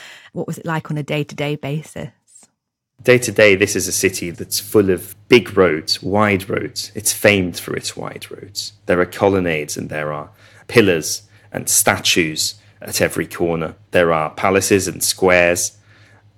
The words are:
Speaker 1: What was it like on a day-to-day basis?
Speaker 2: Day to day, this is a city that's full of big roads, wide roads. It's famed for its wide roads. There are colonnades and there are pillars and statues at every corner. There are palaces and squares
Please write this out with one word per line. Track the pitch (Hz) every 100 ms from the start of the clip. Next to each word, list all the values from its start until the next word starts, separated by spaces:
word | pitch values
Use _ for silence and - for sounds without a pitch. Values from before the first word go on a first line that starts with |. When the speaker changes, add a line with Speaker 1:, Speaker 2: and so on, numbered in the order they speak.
| - - -
Speaker 1:
What | 175 -
was | 160
it | 170
like | 160 -
on | 151
a |
day-to-day | 143 151 143 - 143 147
basis? | 135 156 - - - - _ _ _ _ _ _ _ _
Speaker 2:
Day | - 123
to | 123
day, | 101 107 95
this | 101 95
is | 90
a |
city | - 95 - 87
that's | 80 90 -
full | - 110 95
of | 87 - - _
big | 120 - 101
roads, | 90 78 - -
wide | 90 101 107 95 95
roads. | 107 - - - -
It's | -
famed | - - 101 90 -
for | -
its | - - -
wide | - - -
roads. | - 101 - - - -
There | 90
are | 90
colonnades | - 101 98 87 78 73 -
and | 78
there | 78 76
are | 73 73 _ - - -
pillars | 123 98 82 - - - _ _
and | - -
statues | - - 101 - 98 80 78 - - _ _
at | - -
every | 85 - 85
corner. | - 85 82 80 - _
There | 90 85
are | 80 76
palaces | - 98 98 98 101 90
and | -
squares | - - 92 90 87 90 - - _ _ _ _ _